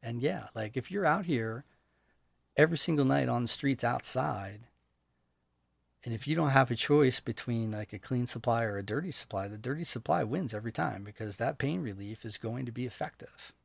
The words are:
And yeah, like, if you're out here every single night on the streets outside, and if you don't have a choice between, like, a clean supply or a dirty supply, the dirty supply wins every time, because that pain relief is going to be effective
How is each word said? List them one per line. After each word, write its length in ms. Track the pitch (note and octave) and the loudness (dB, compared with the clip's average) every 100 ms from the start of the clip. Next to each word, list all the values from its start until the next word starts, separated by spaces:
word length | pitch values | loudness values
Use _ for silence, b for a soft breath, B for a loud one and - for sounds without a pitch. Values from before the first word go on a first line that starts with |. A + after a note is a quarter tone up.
And 200 | A#2+ A#2+ | -6 -2
yeah, 260 | C3+ F#3 - | -2 -2 -6
like, 240 | - A2 A#2+ | -6 -4 -4
if 140 | A#2 | -4
you're 160 | G3 F3 | 0 2
out 180 | E3+ F3+ | 2 2
here 400 | C3+ A2+ A2+ - _ _ _ _ _ _ _ _ - | 0 0 -6 -10 _ _ _ _ _ _ _ _ 4
every 220 | D#3 E3 | 6 6
single 280 | - D#3 C3+ | 2 4 4
night 220 | C#3 B2+ | 4 2
on 140 | A#2+ | 0
the 60 | A#2 | 0
streets 340 | - C#3+ C3+ | 0 0 2
outside, 800 | A#2 B2 - B2+ D3 A2+ G2 G#2 A2+ _ _ _ _ _ _ _ _ _ _ _ _ _ - | 0 0 -2 -2 0 -2 -6 -10 -18 _ _ _ _ _ _ _ _ _ _ _ _ _ -6
and 80 | |
if 140 | A2+ C#3 | -6 -2
you 80 | D#3 | 0
don't 160 | D3+ | 4
have 200 | C3+ B2+ | 6 6
a 40 | A#2+ | 2
choice 440 | - D3 C3+ - | 4 6 6 4
between, 520 | - A#2 - A#2 A2 | -4 -6 -2 -2 -2
like, 200 | G#2+ G#2+ | -4 -6
a 80 | G2+ | -10
clean 280 | - B2 B2 | -2 -2 0
supply 360 | - A#2 A#2 | -2 2 2
or 140 | A2+ G2+ | 2 0
a 60 | |
dirty 280 | G2+ A2 F3+ | -2 -2 -2
supply, 360 | - - G2+ G2+ | -6 -4 -4 -4
the 80 | G#2+ | -6
dirty 260 | A#2 D3 | -4 -4
supply 400 | E3+ - - F2 | -4 -6 0 2
wins 300 | G#2+ C#3+ D#3 | 2 0 -2
every 180 | G#2+ A2+ | -4 -6
time, 320 | - E2+ G2+ | -2 -2 -2
because 320 | G2+ G2+ A2 F#2+ | -10 -8 -8 -2
that 200 | A#2+ C#3 | -2 0
pain 240 | C#3 E3+ | -2 -2
relief 420 | C#3+ G2 G2+ A2 | -4 -6 -10 -10
is 140 | A#2 G#2+ | -8 -6
going 280 | A#2 A#2+ B2 | -4 -4 -6
to 40 | |
be 140 | A#2 B2 | -4 -6
effective 680 | - - - - - - - | -4 -8 -8 -20 -18 -20 -20